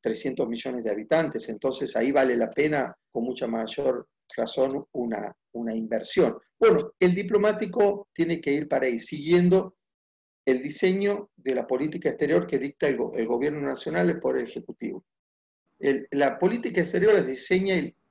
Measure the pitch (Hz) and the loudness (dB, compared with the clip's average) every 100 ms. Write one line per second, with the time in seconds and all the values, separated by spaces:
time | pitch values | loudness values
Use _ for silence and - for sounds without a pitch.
0 | 117 110 131 127 117 117 131 123 110 104 | -6 -4 -4 -4 -4 -4 -6 -6 -4 -4
1 | 110 160 151 110 117 107 135 127 131 113 | 0 0 0 -4 -8 -4 -4 -4 -4 -2
2 | 127 143 131 120 110 143 151 147 127 - | 2 4 4 2 0 0 0 0 -2 -8
3 | _ 117 123 123 117 113 110 - 135 120 | _ -6 -6 -4 -4 -4 -4 -2 -2 -2
4 | - _ _ - 113 135 135 139 - 127 | -6 _ _ -6 -4 0 0 -2 -6 -6
5 | 117 107 104 - _ 117 113 113 110 113 | -4 -4 -8 -12 _ -8 -6 -4 -2 -4
6 | - 185 127 - _ - 226 175 - - | 0 2 2 0 _ 4 6 6 0 2
7 | 180 180 190 208 214 185 180 196 202 202 | 2 2 2 2 2 0 -2 2 2 2
8 | - - 165 165 143 147 147 135 131 113 | -4 -2 -2 -2 0 -2 0 0 0 -2
9 | - 151 151 180 180 190 185 - _ _ | -6 -6 2 6 6 4 2 -8 _ _
10 | _ _ _ _ 135 127 147 - 185 190 | _ _ _ _ 0 0 0 0 0 2
11 | 202 202 - _ 135 123 - 127 151 175 | 0 -2 -8 _ -4 -2 0 -2 -2 -2
12 | 143 - 147 175 175 202 143 - 147 120 | -4 0 2 2 2 -2 -4 -2 -2 0
13 | 135 - 113 120 147 147 139 135 - 170 | -2 -2 -2 0 -2 -2 -6 -6 -4 0
14 | 180 - 131 131 117 - - - 101 98 | 0 0 -2 -2 -4 -10 -14 -10 -10 -10
15 | - _ _ _ _ _ _ - 139 135 | -16 _ _ _ _ _ _ -4 0 0
16 | - 139 139 - 185 233 - 180 160 175 | -2 0 0 2 0 0 -2 -2 0 2
17 | 214 202 131 131 - 185 190 180 - - | 4 4 2 -4 0 0 2 0 -2 -10
18 | _ | _